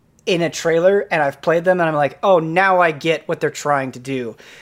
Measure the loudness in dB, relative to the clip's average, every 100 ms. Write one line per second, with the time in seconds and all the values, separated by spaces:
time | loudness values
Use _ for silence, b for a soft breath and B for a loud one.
0 | _ _ -4 -2 -2 -2 -2 2 4 2
1 | 0 -2 -2 -2 0 0 2 2 2 0
2 | -2 0 2 2 2 0 2 4 2 0
3 | -2 -4 -4 -4 -4 -4 -2 -2 -2 -10
4 | -8 -8 -8 -12 B B